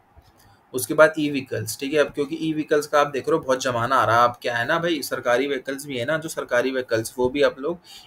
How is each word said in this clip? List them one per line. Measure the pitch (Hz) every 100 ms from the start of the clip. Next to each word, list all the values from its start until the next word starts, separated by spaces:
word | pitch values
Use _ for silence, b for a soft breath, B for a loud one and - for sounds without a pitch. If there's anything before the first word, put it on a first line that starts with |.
| _ _ _ b b b _
उसके | 131 -
बाद | 151 156 156
ई | 147
व्हीकल्स, | 143 - 110 110 -
ठीक | 139
है, | 151
अब | 143
क्योंकि | 147 139 160
ई | 160
व्हीकल्स | 156 147 151 147
का | 147
आप | 147
देख | 135 147
रहे | 156
हो |
बहुत | 131 131
ज़माना | 131 117 120 131
आ | 107
रहा | 117
है, | 120
अब | -
क्या | 127 117
है | 120
ना | 165
भाई, | 170 156
सरकारी | 123 127 123 120 143
vehicles | 135 - 139 147
भी | 127
है | 123
ना, | 160
जो | 156
सरकारी | - 143 120 127
vehicles | 131 123 113 113 -
वो | 123
भी | 143
आप | 131 131
लोग | 143 175 B B